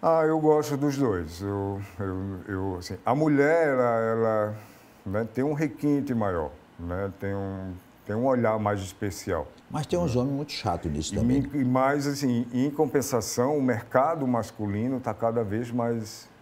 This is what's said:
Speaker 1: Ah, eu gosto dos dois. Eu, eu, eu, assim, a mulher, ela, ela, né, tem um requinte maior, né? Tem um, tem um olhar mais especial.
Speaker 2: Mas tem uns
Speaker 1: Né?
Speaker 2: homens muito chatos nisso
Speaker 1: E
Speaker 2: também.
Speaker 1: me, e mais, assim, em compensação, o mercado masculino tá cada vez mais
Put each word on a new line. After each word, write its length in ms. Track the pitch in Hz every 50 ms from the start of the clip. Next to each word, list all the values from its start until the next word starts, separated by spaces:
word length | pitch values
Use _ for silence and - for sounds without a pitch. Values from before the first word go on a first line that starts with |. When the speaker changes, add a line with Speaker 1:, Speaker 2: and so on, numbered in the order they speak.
| -
Speaker 1:
Ah, 200 | 165 165 160 160
eu 140 | 156 160 160
gosto 380 | 156 156 151 151 147 - 143
dos 200 | 139 139 147 135
dois. 440 | 131 139 123 101 90 85 78 80 85
Eu, 400 | 98 98 101 101 98 98 101 98 98 98 - -
eu, 400 | 101 95 92 92 95 98 95 92 - -
eu, 280 | 101 92 95 98 92 90
assim, 180 | 90 - 98 90 -
a 100 | - 120
mulher, 540 | 143 156 156 147 139 143 147 160 170 165 147
ela, 320 | 135 127 123 120 117 113
ela, 540 | 113 110 113 113 113 113 110 107 107 104 107 107 - - - - - - - - -
né, 220 | 101 95 104 117 113 -
tem 100 | - 131
um 120 | 147 156
requinte 600 | 147 160 147 151 - - 147 147 143 127 143 131
maior, 360 | 113 107 101 92 85 78 73 71 - - - - -
né? 320 | 87 85 87 92 101 98 90 -
Tem 160 | - 98 98
um, 380 | 98 98 98 95 95 95 95 90 90 - - - - -
tem 100 | - 104
um 120 | 107 120
olhar 320 | 135 131 123 117 110 110 110
mais 220 | 107 104 104 101
especial. 680 | 95 95 - - - 104 95 - - - 90 82 73 - - - - -
Speaker 2:
Mas 160 | - 147 147
tem 120 | - - 175
uns 160 | 175 160 113
Speaker 1:
Né? 60 | 123
Speaker 2:
homens 160 | 123 139 143
muito 160 | 139 147 - -
chatos 380 | - - 104 85 85 - 85 73
nisso 220 | 73 78 - 98
Speaker 1:
E 40 | 101
Speaker 2:
também. 220 | 107 120 127 139 135
Speaker 1:
me, 160 | 139 - 147
e 40 | 131
mais, 420 | 123 123 131 131 135 143 147 139
assim, 400 | 143 143 139 143 131 120 117 123 120 123
em 180 | 123 127 147
compensação, 880 | 139 - 156 139 - 147 123 - - 120 107 - - - 120 135 151
o 60 | 151 135
mercado 640 | 127 123 113 - - - 131 135 151 165 165 139
masculino 760 | 127 123 117 107 - - - 107 104 98 104 110 127 135 127
tá 140 | - 120 107
cada 280 | - 117 117 117 120 113
vez 280 | 98 98 110 120 113
mais 580 | 117 123 117 117 120 117 110 107 - - - - - -